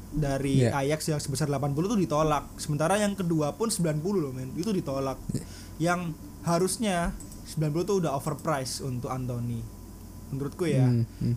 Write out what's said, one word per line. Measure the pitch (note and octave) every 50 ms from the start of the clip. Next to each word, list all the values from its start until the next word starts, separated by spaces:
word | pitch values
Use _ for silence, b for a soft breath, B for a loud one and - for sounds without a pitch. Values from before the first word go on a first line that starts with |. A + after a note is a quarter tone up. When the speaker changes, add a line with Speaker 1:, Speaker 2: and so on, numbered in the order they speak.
| - -
Speaker 1:
dari | - D3+ D3+ C#3 C#3 C#3 - C#3 C3+ C3+ B2
Speaker 2:
Iya. | A2+ -
Speaker 1:
Ajax | C#3 C3+ C#3 D#3 D#3 - -
yang | D3+ D3
sebesar | - - C3 B2+ D#3
delapan | C#3+ C#3+ C3+ C#3 C#3+
puluh | C#3 D3 E3+ G3+
tuh | B3 G3+
ditolak. | F3 - D3 D3 D#3 D#3 D3 C#3+ C3+ - -
Sementara | - - - D3 D3 D#3 E3+ F#3+
yang | G#3+ G#3 G3+
kedua | G3+ G3 F#3 E3+ E3 D#3 D3 C#3+
pun | C#3+ - A3 A#3
sembilan | - - E3+ D#3+ D3+ D3+
puluh | D3+ G3 G#3 F#3
loh, | D3+ C3+
men, | B2+ B2+ C3 C3 -
itu | D3+ F3+ A3+
ditolak. | G#3 F3+ - C#3+ C3+ C3+ C3+ C3+ C3 - - -
Speaker 2:
Iya. | - - B B B B B B B -
Speaker 1:
Yang | D#3 E3+ F3 F3+ F3 E3+ D#3 - - - - -
harusnya | - E3 E3+ E3+ F#3 F#3 - - A3+ G#3 F3+ E3+ E3+ F3 - - - - - - -
sembilan | - - D#3 D3+ D3+
puluh | D3 E3+ F3+
tuh | G3 G3+ F#3+
udah | E3 D3
overpriced | C3+ C#3 - D#3 D3+ B2+ - D#3+ D3+ C3+ C3 B2 - -
untuk | C#3 C3+ B2+ A#2+ A2 C3
Anthony. | B2+ B2+ B2+ B2 B2 A#2+ A#2+ A#2+ A#2 A2+ A2 G#2 - - - - - - - - - - - -
Menurutku | C#3+ C3+ C#3 C#3+ - - F#3 D#3
ya. | C#3+ C3+ C3
Speaker 2:
Hmm, | B2+ B2 A#2 A#2 - -
hmm. | - - A#2+ A#2+